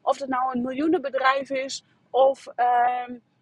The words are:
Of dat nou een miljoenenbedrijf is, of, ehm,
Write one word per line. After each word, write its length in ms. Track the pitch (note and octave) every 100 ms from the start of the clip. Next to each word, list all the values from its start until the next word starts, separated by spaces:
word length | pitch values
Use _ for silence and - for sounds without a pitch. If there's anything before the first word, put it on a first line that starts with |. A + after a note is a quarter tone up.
Of 140 | - C4+
dat 120 | C4+
nou 260 | B3+ C4
een 80 | B3
miljoenenbedrijf 880 | B3 C4 D#4 F4 C4+ C4 C4 C#4 C4+
is, 340 | C4+ C4+ - _ _ _
of, 360 | - C4+ C4 -
ehm, 680 | - B3 A#3+ B3 B3 B3 B3 _ _